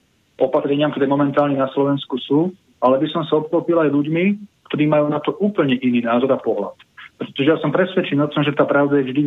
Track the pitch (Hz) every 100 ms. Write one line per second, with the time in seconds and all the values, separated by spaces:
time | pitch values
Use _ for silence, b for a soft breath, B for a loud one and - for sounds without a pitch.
0 | _ _ _ - 135 151 131 143 151 135
1 | 135 139 143 135 143 135 135 - 139 139
2 | - 127 - 143 180 - _ _ 120 131
3 | 156 170 156 156 156 170 165 170 151 143
4 | 147 165 190 208 202 _ _ 143 151 151
5 | 147 147 - - 202 202 147 123 127 120
6 | 117 120 131 123 - 104 98 - - -
7 | B _ - - 139 160 151 160 180 -
8 | - 143 143 151 147 143 143 143 143 143
9 | 127 131